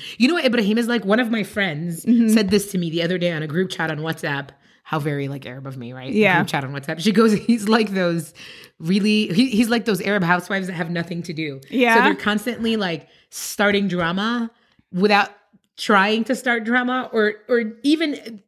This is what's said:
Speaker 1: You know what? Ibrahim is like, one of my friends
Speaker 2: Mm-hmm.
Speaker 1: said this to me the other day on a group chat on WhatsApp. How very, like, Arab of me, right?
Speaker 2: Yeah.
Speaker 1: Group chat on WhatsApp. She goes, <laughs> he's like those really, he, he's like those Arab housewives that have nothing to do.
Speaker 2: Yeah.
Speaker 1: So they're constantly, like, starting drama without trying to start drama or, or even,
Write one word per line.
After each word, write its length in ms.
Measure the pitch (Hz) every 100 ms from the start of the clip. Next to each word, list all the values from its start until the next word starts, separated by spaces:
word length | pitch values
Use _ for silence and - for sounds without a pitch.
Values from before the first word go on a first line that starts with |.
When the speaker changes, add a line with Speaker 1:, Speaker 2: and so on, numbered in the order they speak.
| - -
Speaker 1:
You 100 | 254
know 60 |
what? 100 | 349 262
Ibrahim 320 | 233 202 220
is 120 | 233
like, 160 | 233 190
one 160 | 233
of 100 | 226
my 120 | 226
friends 600 | 196 208 190 147 170 165 -
Speaker 2:
Mm-hmm. 280 | 233 226
Speaker 1:
said 160 | 220 196
this 200 | 202 202
to 40 | 185
me 120 | 170
the 120 | 165
other 140 | 170 180
day 140 | 175
on 120 | 156
a 40 | 151
group 220 | 160 185
chat 200 | - 160
on 80 | 151
WhatsApp. 500 | 160 160 156 139 135 - _ _ -
How 120 | 156
very, 280 | 151 143 139
like, 180 | 139 -
Arab 180 | 131 135
of 120 | 131
me, 160 | 117
right? 200 | 127 127
Speaker 2:
Yeah. 220 | 214 202 175
Speaker 1:
Group 100 | -
chat 140 | 147
on 80 | 135
WhatsApp. 280 | 139 139 160
She 120 | 208
goes, 220 | 196 226
<laughs> 100 | 208 -
he's 180 | 233 208
like 220 | 226 214 190
those 400 | 175 170 151 - - - - -
really, 560 | 165 196 214 214 208
he, 160 | 175 262
he's 180 | 214 226
like 180 | 240 233
those 140 | 185
Arab 220 | 202 208
housewives 460 | 170 180 180 196 185
that 60 |
have 180 | 170 170
nothing 320 | 170 170 170
to 100 | 165
do. 260 | 156 151 135 -
Speaker 2:
Yeah. 240 | 254 240 226
Speaker 1:
So 60 |
they're 100 | 247 -
constantly, 600 | 214 208 240 220 226 220
like, 300 | 185 160 - _ _
starting 560 | - - - 202 202 196
drama 640 | 180 165 185 220 240 226 _ _ _ _
without 400 | 180 202 202 - - _ _ _ -
trying 480 | - 202 202 220 220
to 100 | 262
start 300 | 247 233 214
drama 440 | 247 247 254 -
or, 200 | 226 214 214 -
or 140 | 240 220 -
even, 640 | 285 311 311 240 233 220